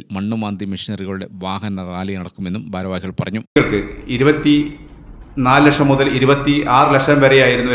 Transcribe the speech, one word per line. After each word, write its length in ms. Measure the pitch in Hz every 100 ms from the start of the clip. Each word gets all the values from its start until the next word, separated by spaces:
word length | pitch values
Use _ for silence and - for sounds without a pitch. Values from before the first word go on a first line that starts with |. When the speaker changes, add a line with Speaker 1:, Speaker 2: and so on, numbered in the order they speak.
| - 98
Speaker 1:
മണ്ണുമാന്തി 500 | 101 113 107 98 101
മെഷീനറികളുടെ 560 | 95 - 101 95 95 95 95 92
വാഹന 420 | 95 104 95 90
റാലി 260 | 90 95 98
നടക്കുമെന്നും 460 | 87 - 95 98 - 92
ഭാരവാഹികൾ 380 | 95 92 95 90
പറഞ്ഞു. 220 | 80 107 - - 127
Speaker 2:
ക്ക് 120 | 104 - - - 127
ഇരുപത്തിനാല് 1500 | 135 151 147 147 147 - - - - - - - 127 139 147
ലക്ഷം 200 | 143 143
മുതൽ 140 | 135 135 127
ഇരുപത്തിയാറ് 720 | 131 139 139 143 143 123 147 135
ലക്ഷം 220 | 139 143 135
വരെയായിരുന്നു 480 | 135 123 123 123